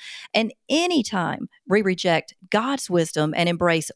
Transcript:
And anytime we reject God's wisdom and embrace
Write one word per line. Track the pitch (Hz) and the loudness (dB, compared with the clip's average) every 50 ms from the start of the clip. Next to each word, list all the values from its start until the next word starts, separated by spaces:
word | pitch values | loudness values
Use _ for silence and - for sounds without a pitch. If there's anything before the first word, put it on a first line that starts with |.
| - - - - - - | -18 -18 -18 -18 -8 -2
And | - 214 - - - _ _ - | 0 0 0 0 -4 _ _ 0
anytime | 269 320 349 359 349 285 208 - 214 185 165 - - - - - _ _ _ - | 0 2 2 2 2 0 0 0 -2 -2 -2 -2 -4 -6 -10 -12 _ _ _ 0
we | 190 214 | 2 2
reject | 208 190 185 165 - 180 165 156 - - - _ - - | 2 2 0 0 2 2 2 2 0 -4 -14 _ -6 -2
God's | - 208 233 269 277 262 - - | -2 0 0 0 -4 -4 -2 0
wisdom | 175 175 160 - - 156 151 156 - | 2 2 2 2 0 -2 -2 0 0
and | - 170 175 | 0 0 0
embrace | 170 160 175 175 165 165 156 - - | 0 0 2 2 2 0 -2 -4 -6